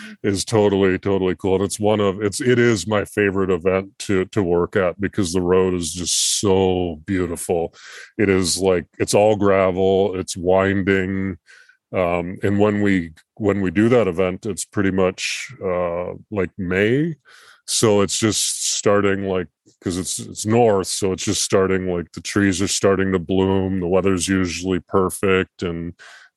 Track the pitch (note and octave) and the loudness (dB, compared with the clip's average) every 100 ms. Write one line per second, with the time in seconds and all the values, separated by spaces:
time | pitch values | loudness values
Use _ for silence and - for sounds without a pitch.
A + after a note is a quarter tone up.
0 | - - G#2+ G2 - A2+ G#2 G2 G2 F#2 | -18 -6 -2 -2 0 2 4 4 2 2
1 | G2 G2 F#2 F2+ G2 F#2+ G2 - G#2 G#2+ | 0 0 0 -2 0 0 -2 -2 0 2
2 | G2+ F#2+ G#2+ - B2 A#2+ A#2+ A2 F2 G#2 | 0 0 -4 -2 0 4 4 2 0 -2
3 | - - G2+ F#2+ F#2+ F2+ F#2 F#2+ G2 - | -2 0 0 0 0 0 0 0 -2 -10
4 | - G2 F#2 - F2 F2 F2 G#2 F#2 E2 | -2 -2 0 -2 0 2 0 0 -2 -2
5 | F#2+ - F#2 F#2 F2 F#2 F#2 F2+ E2 E2+ | -4 -2 -2 0 2 2 2 0 -6 -6
6 | E2+ - - - G#2 F#2+ F#2+ F2+ F2+ D#2 | -4 -2 -2 0 2 2 2 0 -4 -6
7 | D#2+ F#2+ F2+ D#2+ - F2+ E2 - - - | -6 -4 -4 -6 -4 -4 -4 -10 -20 -20
8 | - - G2+ F#2+ F2+ E2+ F#2+ F2+ - - | -12 -2 2 2 0 0 0 0 -2 -6
9 | G2+ A2 G#2+ G#2+ G2+ F#2+ F#2+ F2+ F#2+ F#2+ | 0 4 4 4 2 4 2 2 2 2
10 | G2 F#2 F#2 G2 F2 F#2 F#2+ G2 F#2 F#2+ | 0 -2 -8 -4 0 2 2 0 2 0
11 | F#2 F#2+ F#2+ F2+ _ - _ _ - G#2 | 0 -4 -4 -8 _ -20 _ _ -8 -2
12 | F2 F2 F2 F#2+ G2 G2+ G#2 G#2 G2+ F#2+ | 0 -2 -4 -4 -2 2 2 2 2 2
13 | E2 D#2+ _ - G#2 G2 F#2+ E2+ A2+ B2 | -2 -14 _ -4 -2 0 0 2 4 4
14 | F#2+ E2+ F#2 F#2 A2 F2+ - - G2 F#2 | 2 0 -2 -2 -8 -10 -8 -2 0 0
15 | F#2 F#2 - - - - F#2+ F2+ F2 F2 | 0 -2 -8 -8 -12 -10 -6 -4 -4 -4
16 | F2+ F#2 - G#2 F2+ - F2+ F#2 G#2+ C3 | -8 -12 -8 -4 -4 -6 -4 0 2 2
17 | E3 D#3 _ - - - - - A#2 G2+ | -2 -6 _ -20 -20 -20 -6 0 4 4
18 | G2 - A2 F#2+ - - - - A2 G2+ | 2 0 0 0 -4 -4 -4 -2 2 2
19 | G2+ G2 G2 F#2 F2 _ _ _ - F2 | 2 0 -2 -4 -4 _ _ _ -6 -6
20 | E2+ - A2 E2+ G#2 A#2 A#2 G2 F2+ - | -6 -8 -10 -8 0 4 4 2 0 -2
21 | G2 F#2 - G2 - G2+ F#2+ F#2+ F#2 F2 | -2 -2 -2 -2 0 2 2 0 -2 -4
22 | F2 - - G#2+ G2+ F2 G2 - G#2 F#2+ | -6 -12 -4 0 2 0 -2 0 2 2
23 | F#2+ F#2 E2 F#2+ F#2+ F#2+ F#2+ F#2+ F2 F#2 | 2 -2 0 0 2 0 0 -2 0 2
24 | F#2 F#2 E2+ F#2+ F2+ E2 F2+ F#2 - F#2+ | 2 0 0 0 0 -4 -2 -4 0 0
25 | F#2 - G2+ F#2+ F#2+ - F#2 E2+ E2+ F2 | 0 0 0 2 0 -6 -8 -6 -8 -12
26 | - - - | -20 -20 -20